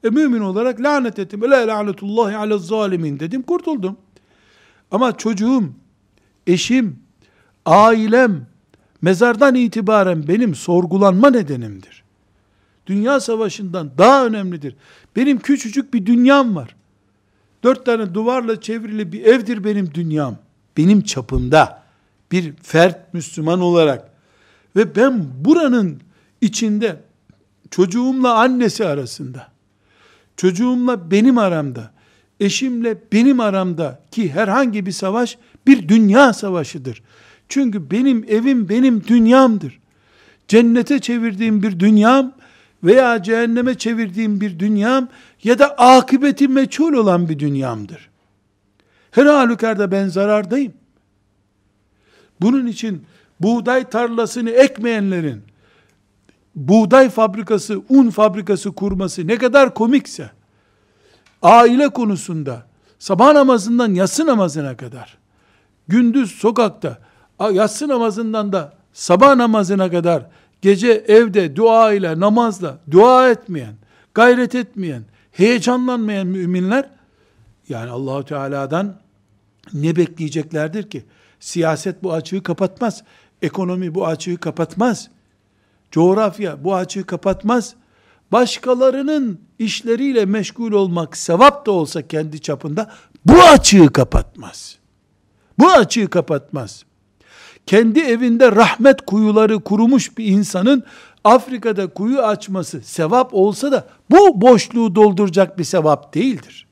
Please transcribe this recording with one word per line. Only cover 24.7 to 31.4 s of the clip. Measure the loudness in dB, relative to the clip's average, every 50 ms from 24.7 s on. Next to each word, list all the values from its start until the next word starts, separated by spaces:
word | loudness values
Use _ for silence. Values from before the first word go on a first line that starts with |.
| _
Ve | -2 -2 0 0
ben | 0 0 0 0 -2 -6 -6 -10 -6 0
buranın | 2 2 2 2 0 0 0 -2 -4 -6 -10 _ _ _ _ _ _ _ _
içinde | -6 -4 -4 -4 -6 -4 -4 -4 -4 -6 -6 -8 _ _ _ _ _ _ _ _ _ _ _ _ _ _
çocuğumla | -2 -2 -2 0 0 -4 -2 -2 -2 -2 -2 0 2
annesi | 2 2 0 0 0 -2 -2 -2 -4 -6
arasında, | -4 -4 -6 -8 -12 -14 -16 -16 -16 -16 -18 -20 _ _ _ _ _ _ _ _ _ _ _ _ _ _ _ _ _ _
çocuğumla | -2 -2 -2 0 0 -2 -2 -2 -2 -2 -2 -4 -6 -6 -2
benim | 0 2 2 2 2
aramda, | 2